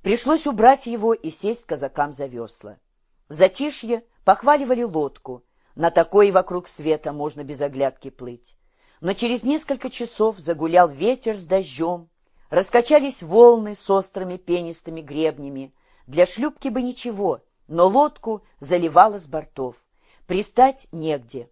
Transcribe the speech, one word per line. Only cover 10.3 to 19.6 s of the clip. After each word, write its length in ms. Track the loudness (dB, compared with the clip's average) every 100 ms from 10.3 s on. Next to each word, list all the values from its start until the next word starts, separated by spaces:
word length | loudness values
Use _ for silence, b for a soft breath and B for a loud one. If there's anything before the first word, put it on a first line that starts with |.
| -2
загулял 520 | -8 -4 2 4 4
ветер 480 | 2 -2 -2 -4 -8
с 100 | -2
дождём, 640 | -2 -2 -6 -4 -4 -10 _ _ _ _
раскачались 720 | -2 2 0 4 4 2 -8
волны 540 | 0 8 8 8 -2 -10
с 120 | -2
острыми 500 | -2 -2 -10 -10 -12
пенистыми 640 | -4 -4 -4 -14 -14 -14
гребнями. 680 | -10 -4 -4 -4 -14 -12 -16 _ _ _ -8
Для 180 | 0 0
шлюпки 400 | 0 -6 -6 -8
бы 160 | -6
ничего — 600 | -6 -8 -10 -4 -4 -4 _ _ _
но 180 | 2 4
лодку 560 | 4 2 -2 -10 -10 _ _
заливало 600 | -2 -2 4 6 6 4
с 80 | -10
бортов. 580 | -10 -10 -10